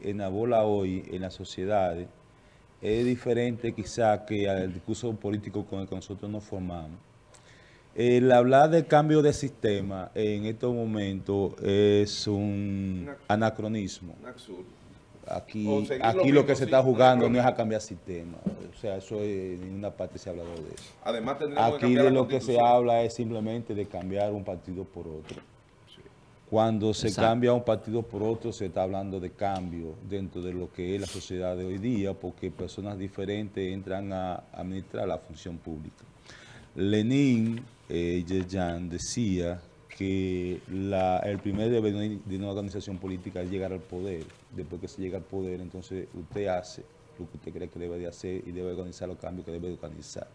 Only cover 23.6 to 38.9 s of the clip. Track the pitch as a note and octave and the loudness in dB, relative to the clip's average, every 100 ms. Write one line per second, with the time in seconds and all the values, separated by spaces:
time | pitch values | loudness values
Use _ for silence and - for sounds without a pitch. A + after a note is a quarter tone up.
23.6 | A2+ G#2 F#2+ F#2 F2+ G2 G#2 G#2 F#2+ F2+ | -6 -6 -4 -6 -4 -2 0 -2 -6 -8
24.6 | F2 F2+ F#2+ - E2 D#2 D2+ D#2 - _ | -8 -8 -8 -10 -12 -12 -12 -16 -16 _
25.6 | _ _ - - - _ _ - - G#2+ | _ _ -20 -20 -20 _ _ -20 -2 4
26.6 | A2+ A2 G#2+ G#2 A2+ F#2 A2+ A#2 B2 A#2+ | 4 4 2 0 -2 4 4 6 4 4
27.6 | A#2+ G#2+ - A2+ A2+ G#2 G#2+ A2+ A#2 G#2 | 2 0 0 -4 -4 -2 -2 -2 -4 -6
28.6 | F#2+ E2+ F#2+ F#2+ G2 F#2+ F2+ - G2 F#2+ | -6 -2 -2 -2 -6 -6 -8 -4 -4 -4
29.6 | F2+ E2+ E2 D#2 G2+ G2 F#2+ F#2 F2+ F2+ | -6 -8 -10 -12 -8 -6 -6 -6 -6 -6
30.6 | F2+ - F2+ G2 G2 G2 - F#2 F#2 F2+ | -8 -6 -4 -4 -4 -8 -8 -4 -4 -4
31.6 | F#2 F#2+ A2 A#2+ G2 F#2 F2+ E2+ F#2 D#2 | -4 -4 -2 0 -2 -4 -8 -8 -10 -8
32.6 | F2+ - G2+ G2+ F#2+ G2+ G2 G#2 G#2 G2 | -10 -8 -8 -8 -8 -6 -6 -4 -6 -4
33.6 | F#2+ G2 F#2+ F#2 G2+ F#2+ F#2 F2 - - | -4 -6 -6 -6 -4 -4 -4 -6 -10 -10
34.6 | F2+ F#2+ F#2 A2+ G2+ D#2+ - D#2 F#2 E2 | -8 -8 -8 -6 -4 -4 -8 -14 -12 -12
35.6 | E2 D#2 D#2 - - - - - - - | -10 -10 -12 -16 -20 -20 -20 -20 -20 -20
36.6 | - - G2 G#2+ A2 C3+ C#3 A#2+ A2+ A2+ | -14 -2 2 2 4 4 4 4 2 -2
37.6 | - - - E2+ F2 F2 F2 F#2+ F2+ F#2+ | -10 -20 -6 -2 0 0 0 -2 -2 -2
38.6 | F2 E2+ F2 | -2 -4 -6